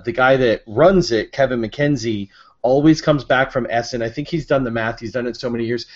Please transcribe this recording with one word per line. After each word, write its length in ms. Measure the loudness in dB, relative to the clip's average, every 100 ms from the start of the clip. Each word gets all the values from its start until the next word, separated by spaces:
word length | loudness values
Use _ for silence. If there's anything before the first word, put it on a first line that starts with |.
the 80 | -4
guy 260 | 2 4 4
that 260 | 2 0 -2
runs 440 | 2 4 4 2
it, 200 | 0 -2
Kevin 300 | 0 0 0
McKenzie, 680 | -4 -2 0 0 -2 -4 -6 _ _ _
always 380 | 0 4 4 4
comes 220 | 2 0
back 280 | 2 0 0
from 160 | -2 -2
Essen. 320 | -4 -4 -4
I 80 | -6
think 180 | -6 -6
he's 180 | -4 0
done 160 | 0
the 80 | 0
math. 280 | -2 -4 -6
He's 120 | -6
done 160 | -6 -6
it 80 | -6
so 140 | -6
many 160 | -4 -4
years. 200 | -4 -8